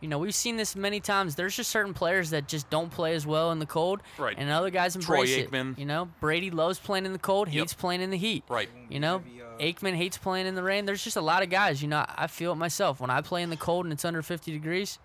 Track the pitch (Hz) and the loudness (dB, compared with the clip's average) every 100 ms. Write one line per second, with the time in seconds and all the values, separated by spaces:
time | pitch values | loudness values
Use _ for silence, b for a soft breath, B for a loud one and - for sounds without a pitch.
0 | 156 147 196 - 240 226 208 196 202 208 | -2 -2 0 0 0 0 -2 -2 -2 0
1 | - 196 180 143 185 190 220 220 202 - | 2 2 2 0 -2 -2 0 0 0 2
2 | 170 190 160 156 143 151 - 151 170 - | 2 4 2 0 0 -4 0 -2 0 0
3 | 160 165 147 156 165 160 151 160 180 202 | 0 0 2 2 2 0 0 0 2 0
4 | B - 123 - 143 156 185 180 180 180 | B -4 -2 0 0 2 2 2 2 0
5 | 165 143 127 135 135 135 131 131 143 156 | 2 4 6 4 2 -2 -2 -4 -4 -2
6 | 175 - 151 170 190 165 165 185 - 190 | -4 -2 0 0 0 2 2 0 -2 -2
7 | 190 185 - 196 196 151 165 - 180 180 | -2 -2 2 2 2 0 0 -2 -2 0
8 | 185 185 220 180 - 120 101 123 117 139 | -2 -2 -2 -2 -2 -2 -2 -8 -10 -2
9 | 156 185 135 120 117 113 160 170 196 170 | 0 0 -4 -16 -16 -4 -4 -2 -2 0
10 | 180 - 190 185 185 185 185 202 196 202 | -2 -2 -2 0 0 0 0 0 0 -2
11 | 226 208 156 180 185 185 202 139 147 151 | -2 0 2 2 4 4 4 2 0 0
12 | - - 160 - 170 160 165 - 185 131 | 0 -2 -4 -2 -2 0 -2 2 2 2
13 | 127 135 151 175 170 160 - 175 175 147 | 0 0 0 -2 -2 -2 0 0 0 -2
14 | 170 165 147 170 165 151 156 180 202 - | 0 -2 -2 -6 -4 -6 -2 -2 -2 -8